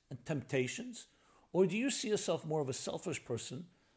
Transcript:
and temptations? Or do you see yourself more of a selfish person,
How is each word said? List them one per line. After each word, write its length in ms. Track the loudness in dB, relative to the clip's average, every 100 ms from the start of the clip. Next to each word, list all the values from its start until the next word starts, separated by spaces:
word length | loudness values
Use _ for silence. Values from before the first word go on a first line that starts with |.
| _
and 120 | -12 -4
temptations? 800 | -4 0 2 2 -2 -8 -10 -14 _ _ -20 _
Or 120 | 4
do 120 | 4 4
you 140 | 0
see 180 | 0 2
yourself 360 | 0 2 0
more 160 | 0 0
of 80 | 0
a 60 |
selfish 500 | -2 -2 -4 -4 -6
person, 440 | -2 -4 -4 -8 -10 _ _